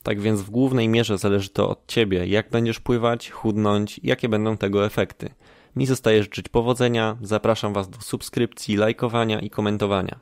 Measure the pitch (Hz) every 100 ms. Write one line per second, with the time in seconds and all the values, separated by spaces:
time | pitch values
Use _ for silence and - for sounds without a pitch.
0 | - 104 104 107 98 113 135 131 113 113
1 | 113 101 104 101 95 - 101 92 - -
2 | 107 95 90 101 - 117 117 110 - 120
3 | 120 117 - - 110 107 107 104 104 -
4 | - 127 120 107 110 110 101 101 104 -
5 | 95 - - - - - _ 127 131 127
6 | 113 110 101 - - 127 117 120 123 117
7 | 110 113 104 107 113 110 107 101 92 -
8 | - 113 - - 117 - - 104 107 117
9 | 123 117 113 107 101 - 104 104 104 101
10 | 92 -